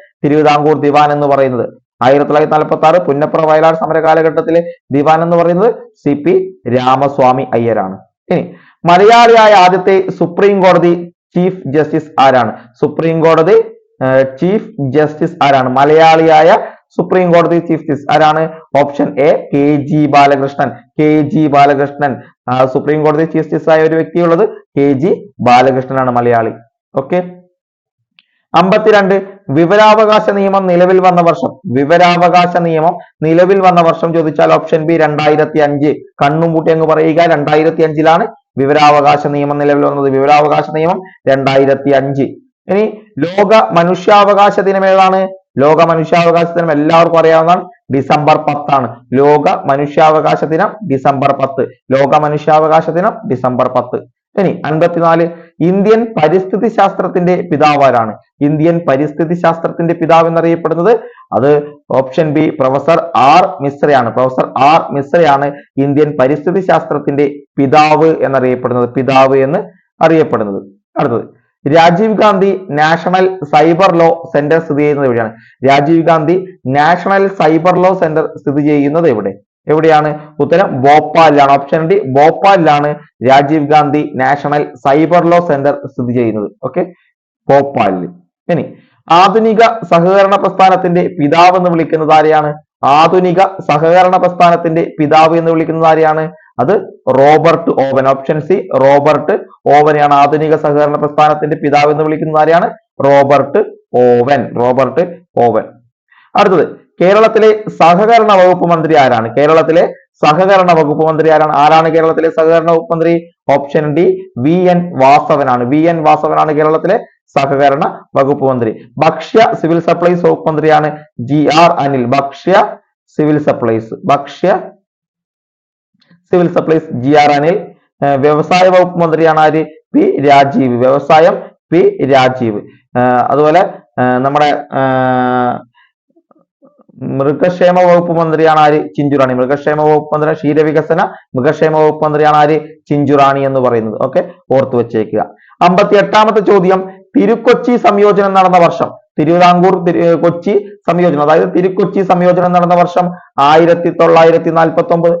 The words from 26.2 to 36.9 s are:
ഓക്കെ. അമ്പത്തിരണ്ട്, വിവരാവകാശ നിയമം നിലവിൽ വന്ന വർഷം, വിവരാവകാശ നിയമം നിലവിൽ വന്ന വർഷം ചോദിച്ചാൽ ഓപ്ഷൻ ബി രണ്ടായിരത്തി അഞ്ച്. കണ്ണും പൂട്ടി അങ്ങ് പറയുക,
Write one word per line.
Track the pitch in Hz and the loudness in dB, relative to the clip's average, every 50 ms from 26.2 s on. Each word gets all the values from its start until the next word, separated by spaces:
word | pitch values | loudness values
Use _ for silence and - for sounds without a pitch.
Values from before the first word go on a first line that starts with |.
| 120 120 117 113 113 110 - - - _ _ _ _ _ - | 0 0 0 0 -2 -4 -8 -12 -18 _ _ _ _ _ -8
ഓക്കെ. | 139 131 - 175 180 175 - - - _ _ _ _ _ _ _ _ _ _ _ _ _ _ _ _ _ _ _ _ _ _ - | -8 -6 -4 -4 -4 -4 -6 -12 -20 _ _ _ _ _ _ _ _ _ _ _ _ _ _ _ _ _ _ _ _ _ _ 0
അമ്പത്തിരണ്ട്, | 165 180 190 214 214 214 214 214 202 196 185 196 190 196 - - - _ - | 0 2 2 0 2 2 2 2 2 2 2 0 -2 -4 -8 -14 -16 _ -2
വിവരാവകാശ | 135 160 170 165 208 214 214 214 214 220 220 208 214 208 214 208 | 0 0 2 2 4 4 4 4 4 4 2 2 2 0 0 -2
നിയമം | 202 202 196 196 190 196 190 | -2 -2 -2 0 0 -2 0
നിലവിൽ | 185 175 175 180 180 190 185 | 0 2 2 2 4 2 2
വന്ന | 180 185 175 175 | 2 2 2 2
വർഷം, | 170 170 160 - - - - - - | 2 0 0 -2 -4 -8 -10 -12 -10
വിവരാവകാശ | 123 120 135 143 147 170 175 180 175 175 170 175 170 175 180 175 175 175 | -6 -4 -2 0 2 2 4 4 2 2 2 2 2 2 2 2 0 0
നിയമം | 180 170 170 160 156 156 175 175 - - _ _ _ | -2 -2 -2 -2 0 -2 -2 -4 -4 -10 _ _ _
നിലവിൽ | 156 160 165 170 180 180 196 196 | -2 0 2 2 4 4 2 2
വന്ന | 185 185 175 175 | 2 2 2 2
വർഷം | 165 165 156 - 165 170 160 | 2 0 0 -2 -4 -2 -2
ചോദിച്ചാൽ | 165 156 156 147 165 165 160 | -2 -2 -2 -2 0 0 2
ഓപ്ഷൻ | 160 156 - - 170 160 156 | 0 0 0 -2 -2 -2 0
ബി | 160 165 | 0 0
രണ്ടായിരത്തി | 160 156 151 151 147 151 151 156 151 156 - - 156 | 0 0 0 -2 -2 0 0 0 0 0 -2 0 -2
അഞ്ച്. | 147 143 147 143 147 151 - - - - _ - 143 | 0 0 0 -2 -2 -2 -2 -4 -8 -16 _ -4 -2
കണ്ണും | 143 151 160 170 165 | -2 0 0 -2 0
പൂട്ടി | 160 160 151 165 | -2 0 0 0
അങ്ങ് | 160 160 160 | 0 0 0
പറയുക, | 156 | 0